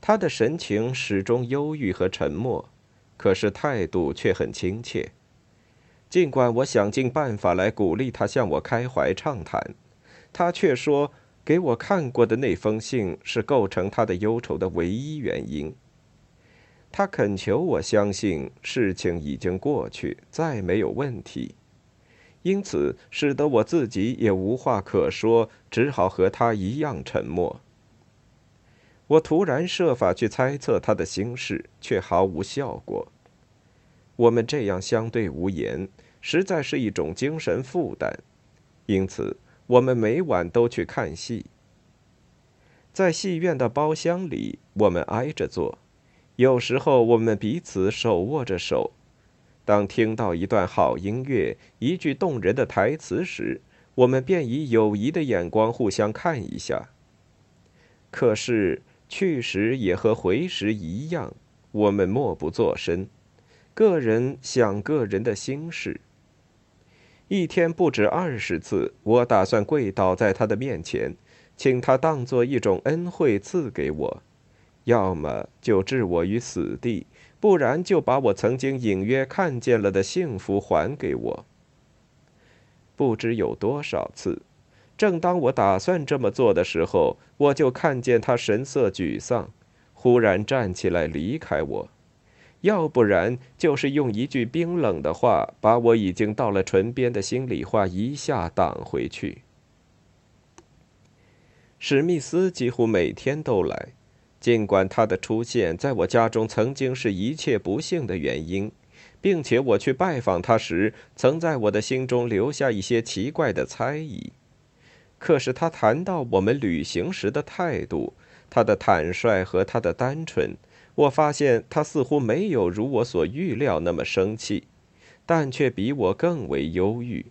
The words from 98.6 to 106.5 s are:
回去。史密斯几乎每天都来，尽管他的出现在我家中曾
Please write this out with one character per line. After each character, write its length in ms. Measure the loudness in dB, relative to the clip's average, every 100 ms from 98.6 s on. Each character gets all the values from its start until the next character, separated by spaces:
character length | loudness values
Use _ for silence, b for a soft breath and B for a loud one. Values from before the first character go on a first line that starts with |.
| 0 0
回 240 | -6 -4 -4
去。 360 | -6 -10 -10 _ _ _ _ _ _ _ _ _ _ _ -20 _ _ _ _ _ b b b b b b b
史 240 | 0 2
密 180 | 4 0
斯 300 | 0 0 0
几 220 | 0 -4
乎 160 | 0 2
每 260 | 4 0
天 300 | -2 -4 -4
都 180 | 0 0
来， 280 | 0 -4 -10 -18 _ b b _
尽 260 | 2 2 4
管 240 | 2 2
他 160 | 2 0
的 100 | 0
出 280 | -2 -4
现 340 | -2 0 0 0
在 160 | -2
我 140 | 0 2
家 200 | 4 2
中 200 | 0
曾 260 | -2